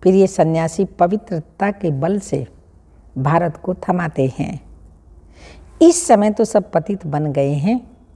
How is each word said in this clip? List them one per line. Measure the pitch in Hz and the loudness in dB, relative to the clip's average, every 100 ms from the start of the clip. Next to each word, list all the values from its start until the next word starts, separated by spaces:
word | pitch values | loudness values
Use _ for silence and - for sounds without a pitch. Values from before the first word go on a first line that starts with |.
फिर | 185 190 | 4 4
ये | 190 | 2
सन्यासी | - 160 160 160 - 190 | 2 0 0 -4 -4 -6
पवित्रता | - 175 208 - 170 156 _ 196 | 0 0 0 -6 -10 -10 _ -4
के | 202 175 | -2 -4
बल | 139 160 202 | -2 -2 -4
से | 196 - 123 - _ - _ _ - - | -4 -6 -6 -14 _ -20 _ _ -16 -4
भारत | 139 165 175 156 | 0 0 0 -6
को | - | -8
थमाते | 180 - 180 170 - 131 123 | -8 -4 -4 -4 -2 -4 -2
हैं। | - 143 - - - - _ - - - - - - - | -8 -8 -16 -20 -20 -20 _ -20 -20 -20 -20 -20 -20 4
इस | 330 330 - | 4 4 2
समय | 226 208 | 4 4
तो | 208 220 | 0 0
सब | 208 185 | 0 0
पतित | 165 160 196 160 | -4 -4 -8 -6
बन | 147 151 | -4 -2
गए | 139 139 | 0 0
हैं। | 143 156 247 240 - _ | 0 -2 -2 -4 -20 _